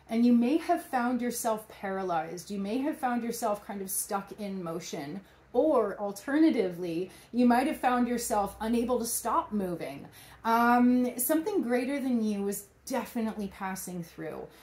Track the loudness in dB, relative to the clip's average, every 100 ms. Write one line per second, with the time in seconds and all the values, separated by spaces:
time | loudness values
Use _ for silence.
0 | -4 2 6 6 4 2 2 -2 0 -2
1 | 0 -2 -2 -4 -2 -4 -6 -12 -8 -4
2 | -2 -2 -4 -10 -10 -8 -4 -2 -2 -2
3 | -2 -2 -4 -4 -2 -4 -6 -10 -6 -6
4 | -4 -6 -6 -10 -8 -8 -8 -8 -8 -10
5 | -8 -10 -14 -20 _ 2 4 4 2 -2
6 | -6 -6 -2 4 6 4 0 -2 -4 -4
7 | -6 -10 -6 4 6 6 4 0 0 2
8 | 2 0 0 0 -2 -2 0 0 2 0
9 | -2 -4 0 0 0 -2 -2 -4 -8 -12
10 | -16 -20 -20 -8 2 4 6 6 6 6
11 | 2 0 2 2 2 0 0 0 0 -2
12 | 0 0 0 0 -2 -4 -10 _ -6 -6
13 | -4 -4 -4 -4 -8 -8 -8 -8 -8 -10
14 | -10 -10 -10 -10 -14 -18